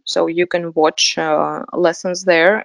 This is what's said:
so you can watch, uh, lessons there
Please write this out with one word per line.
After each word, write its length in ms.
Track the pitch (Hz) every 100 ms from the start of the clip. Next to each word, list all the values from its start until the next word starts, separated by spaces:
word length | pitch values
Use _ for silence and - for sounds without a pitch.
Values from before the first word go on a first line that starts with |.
| -
so 220 | 180 165
you 200 | 165 175
can 240 | 175 170
watch, 440 | 160 156 - - -
uh, 460 | 160 151 151 151 -
lessons 500 | - 170 170 185 180
there 400 | 190 165 175 214